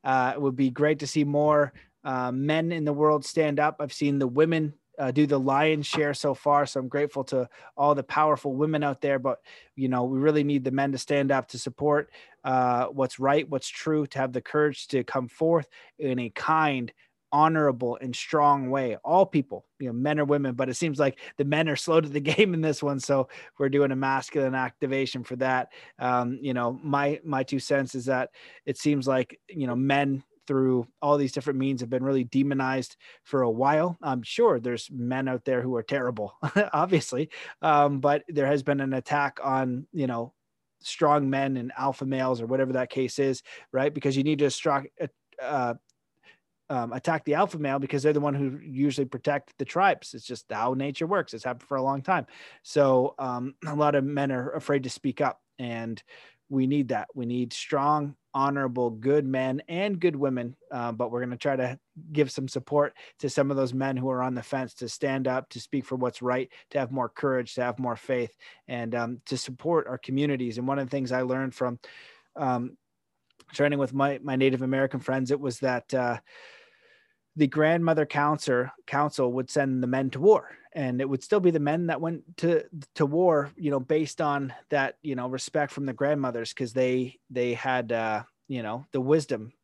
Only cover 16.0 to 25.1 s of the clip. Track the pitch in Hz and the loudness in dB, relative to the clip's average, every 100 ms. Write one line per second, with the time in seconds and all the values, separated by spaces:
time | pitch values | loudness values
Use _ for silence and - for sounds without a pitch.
16 | 143 123 120 - - 156 156 131 117 _ | -4 -2 -4 -6 0 4 4 0 -4 _
17 | _ _ _ 143 156 160 147 123 123 120 | _ _ _ 4 4 6 4 2 -2 -2
18 | 127 120 - 156 147 143 127 139 127 104 | -6 -8 -2 4 6 6 2 0 -2 -4
19 | - 175 190 156 131 98 _ _ 127 117 | 2 4 6 2 -2 -8 _ _ -6 -2
20 | 139 151 143 147 139 120 131 123 165 139 | 0 2 4 2 2 -2 -2 0 -2 2
21 | 139 - - - 143 151 160 143 - 160 | 0 0 -16 -4 0 2 2 0 4 4
22 | 151 147 143 151 214 165 160 143 143 139 | 4 -2 0 4 4 4 0 0 -2 -2
23 | - 139 127 - - _ 139 143 139 131 | 2 2 2 -6 -20 _ 2 4 4 2
24 | 135 131 - 151 135 131 127 _ 135 135 | 0 0 0 0 0 0 -4 _ -2 0
25 | 135 | -2